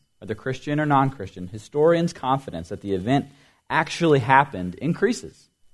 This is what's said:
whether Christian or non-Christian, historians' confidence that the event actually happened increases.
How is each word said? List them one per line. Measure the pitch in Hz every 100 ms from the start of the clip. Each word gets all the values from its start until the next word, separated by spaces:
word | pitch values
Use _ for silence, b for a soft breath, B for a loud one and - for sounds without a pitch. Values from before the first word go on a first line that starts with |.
| _ _
whether | 101
Christian | 107 131 131 - 147
or | 151
non-Christian, | 139 135 - 95 92 90
historians' | 107 - 147 160 170 170
confidence | - 127 135 - 85 85
that | 98
the | 101
event | 95 101 131 - b b b -
actually | 135 - - 170 139
happened | 117 135 143 95 90 87
increases. | 147 - 208 240 80 - _ _ _